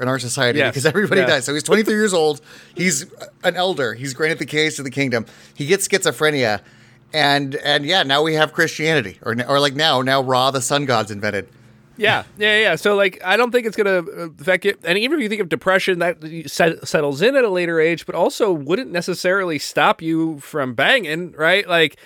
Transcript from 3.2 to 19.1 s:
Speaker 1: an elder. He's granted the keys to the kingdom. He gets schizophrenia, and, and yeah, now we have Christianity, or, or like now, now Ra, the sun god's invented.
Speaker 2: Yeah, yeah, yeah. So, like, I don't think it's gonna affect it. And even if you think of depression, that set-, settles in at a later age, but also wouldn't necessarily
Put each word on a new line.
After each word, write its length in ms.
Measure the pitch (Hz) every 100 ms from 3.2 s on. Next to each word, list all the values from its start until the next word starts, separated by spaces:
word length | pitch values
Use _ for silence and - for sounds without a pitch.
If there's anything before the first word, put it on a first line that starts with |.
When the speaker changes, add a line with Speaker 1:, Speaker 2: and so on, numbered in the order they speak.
| - -
Speaker 1:
an 120 | 185 170
elder. 380 | 185 151 120
He's 200 | 113 139 131
granted 240 | 156 165
the 80 | 147
keys 280 | 151 156 151
to 60 |
the 60 | 135
kingdom. 380 | 139 135 120 107 - -
He 140 | - 143
gets 200 | 190 -
schizophrenia, 720 | 190 165 123 151 147 117 101 - - - _ _
and, 420 | 156 147 143 139 143
and 300 | 139 147 143
yeah, 180 | 185
now 200 | 139 143
we 100 | 160
have 200 | 156 151
Christianity, 680 | - 160 - 156 156 101 87
or, 140 | 117 117 123
or 120 | 139
like 160 | 143 135
now, 260 | 160 131
now 200 | 131 135
Ra, 300 | 131 127 131
the 100 | 135
sun 240 | 123 143 139
god's 260 | 117 107
invented. 360 | 104 104 101 90 - - - _ -
Speaker 2:
Yeah, 280 | 208 170 95 -
yeah, 180 | 214 214
yeah. 160 | 214 160
So, 200 | 208 202
like, 260 | 196 -
I 140 | 180 208
don't 140 | 240
think 160 | 247 220
it's 100 | 208
gonna 220 | 202 185 165 147 170 156
affect 260 | 151 185 202
it. 140 | 196
And 140 | 165 190
even 220 | 247 320
if 20 |
you 80 | 220
think 120 | 208
of 60 | 175
depression, 500 | 147 190 185 196 180
that 180 | 175 170 156 165 143
set-, 400 | - 170 160 -
settles 340 | 165 143 139
in 140 | 214 277
at 80 |
a 60 | 233
later 300 | 180 175 165
age, 280 | 160 170 -
but 80 | 165
also 360 | 214 - 220
wouldn't 400 | 165 135 202 262
necessarily 680 | 170 170